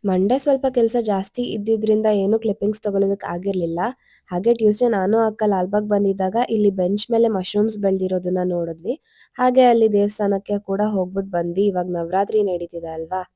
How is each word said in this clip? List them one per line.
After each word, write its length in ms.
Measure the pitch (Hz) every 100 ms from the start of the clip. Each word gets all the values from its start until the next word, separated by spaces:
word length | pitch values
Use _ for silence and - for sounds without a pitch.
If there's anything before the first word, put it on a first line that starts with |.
| 202
ಮಂಡೇ 320 | 185 196 269
ಸ್ವಲ್ಪ 280 | 294 269 269
ಕೆಲ್ಸ 260 | 254 226 240
ಜಾಸ್ತಿ 400 | 214 196 202 -
ಇದ್ದಿದ್ರಿಂದ 640 | 247 214 208 220 214 214 214
ಏನು 340 | 208 196 220
ಕ್ಲಿಪ್ಪಿಂಗ್ಸ್ 420 | 220 202 202 208
ತಗೊಳ್ಳೋದಕ್ 420 | 214 196 196 196
ಆಗಿರ್ಲಿಲ್ಲ. 560 | - 175 190 190 170 165 214 262 _ _ _
ಹಾಗೆ 220 | 180 214
ಟ್ಯೂಸ್ಡೇ 340 | 233 214 208 247
ನಾನು 300 | 208 190 220
ಅಕ್ಕ 260 | 220 220 214
ಲಾಲ್ಬಾಗ್ 420 | 196 185 208 214
ಬಂದಿದ್ದಾಗ 480 | 202 202 196 185 220 247
ಇಲ್ಲಿ 220 | 226 208
ಬೆಂಚ್ 400 | 190 180 208 -
ಮೇಲೆ 160 | 226 226
ಮಶ್ರೂಮ್ಸ್ 500 | 202 185 202 220 214
ಬೆಳ್ದಿರೋದನ್ನ 600 | 202 190 185 185 180 180
ನೋಡಿದ್ವಿ. 580 | 180 175 170 165 175 294 _ _ _
ಹಾಗೆ 280 | - 254 254
ಅಲ್ಲಿ 320 | 247 233 220
ದೇವಸ್ಥಾನಕ್ಕೆ 680 | 202 208 208 202 196 - 202
ಕೂಡ 220 | 208 196 214
ಹೋಗ್ಬಿಟ್ 420 | 202 185 196 196
ಬಂದ್ವಿ. 380 | 175 175 175 202
ಇವಾಗ 200 | 180 180
ನವರಾತ್ರಿ 580 | 175 170 190 208 214
ನಡೀತಿದೆ 440 | 202 175 175 170 165
ಅಲ್ವಾ 400 | 160 165 185 180